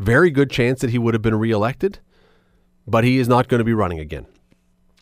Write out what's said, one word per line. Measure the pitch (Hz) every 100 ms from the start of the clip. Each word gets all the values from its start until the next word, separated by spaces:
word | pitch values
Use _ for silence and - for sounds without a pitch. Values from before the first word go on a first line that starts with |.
Very | 101 123 180
good | 139 139
chance | - 120 127
that | 131
he | 120
would | 117
have | 113
been | 113 110
reelected. | 113 107 110 143 196 196 _ _ _ _ _ _ _ _
But | - 113
he | 120 131
is | 120
not | 120 123
gonna | 123
be | 113
running | 113 92 82
again. | 76 76 58 _ _ _ _ _ _ _